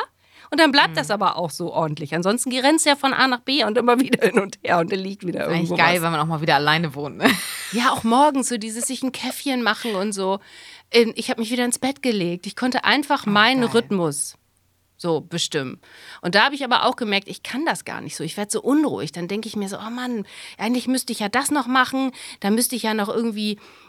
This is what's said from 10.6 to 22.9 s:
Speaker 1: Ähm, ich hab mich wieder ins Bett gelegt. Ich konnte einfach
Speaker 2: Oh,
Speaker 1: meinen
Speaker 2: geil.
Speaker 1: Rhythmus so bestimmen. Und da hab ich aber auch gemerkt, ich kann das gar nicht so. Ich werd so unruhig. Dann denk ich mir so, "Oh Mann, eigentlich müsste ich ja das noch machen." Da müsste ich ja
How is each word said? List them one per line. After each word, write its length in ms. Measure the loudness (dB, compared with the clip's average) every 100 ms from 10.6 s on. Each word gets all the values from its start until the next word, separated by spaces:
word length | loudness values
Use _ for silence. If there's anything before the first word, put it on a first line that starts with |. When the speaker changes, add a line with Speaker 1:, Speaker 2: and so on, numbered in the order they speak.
| -20 -20 0
Speaker 1:
Ähm, 220 | 4 4 0
ich 120 | -6
hab 80 | -4
mich 140 | -4
wieder 140 | -2 -2
ins 140 | -2
Bett 220 | -4 -2
gelegt. 460 | -2 0 -2 -4 -8
Ich 80 | -4
konnte 300 | -2 0 2
einfach 400 | 2 2 -2 2
Speaker 2:
Oh, 20 |
Speaker 1:
meinen 340 | 4 4 4
Speaker 2:
geil. 80 | 2
Speaker 1:
Rhythmus 640 | 0 0 0 0 -2 -8 -12 _ _ _ _ _ _
so 200 | 0 0
bestimmen. 580 | -2 -4 -2 -2 -4 -8 _ -20 -20 -8
Und 120 | 0
da 120 | 4 4
hab 80 |
ich 100 | 2
aber 220 | 0 2 2
auch 100 | 0
gemerkt, 320 | -2 -2 -2
ich 160 | -14
kann 220 | -8 -4 -2
das 200 | -4 -6
gar 140 | -10
nicht 140 | -10 -8
so. 80 |
Ich 120 | -8 -6
werd 120 | -6
so 120 | -4
unruhig. 500 | 2 2 2 -2 -6
Dann 160 | -8 -6
denk 180 | -6 -6
ich 100 | -6
mir 100 | -6
so, 80 | -8
"Oh 120 | -10
Mann, 340 | -8 -6 -6 -8 -14 -18 -8
eigentlich 300 | -2 -2 0
müsste 240 | -2 -2
ich 60 | -6
ja 80 | -2
das 220 | -2 0
noch 160 | -2 2
machen." 440 | 2 2 2 -2 -4 -18 -4
Da 100 | 0
müsste 240 | 2 2 -2
ich 60 |
ja 100 | -2